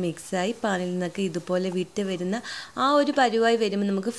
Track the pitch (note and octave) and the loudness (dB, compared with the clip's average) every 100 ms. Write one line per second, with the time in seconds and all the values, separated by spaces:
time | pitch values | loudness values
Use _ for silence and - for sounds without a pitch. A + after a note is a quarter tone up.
0 | F3+ D#3 - F#3+ F#3 A#3 A3+ F#3+ F3+ F3+ | -2 -4 -4 -2 -2 -2 -2 -2 -2 -2
1 | F3 E3+ G3 E3+ E3+ F3+ F#3 F#3 F3+ - | -4 -2 -2 -2 -2 -2 0 -2 -4 -4
2 | G3 F#3 F3+ A3 - - - - C4 D4 | -4 -2 -2 -4 -6 -12 -10 0 2 4
3 | C#4+ C#4+ B3 A3+ A3+ A#3 G#3+ G3 G3+ G3 | 4 4 4 4 4 4 2 0 0 0
4 | G3 | -2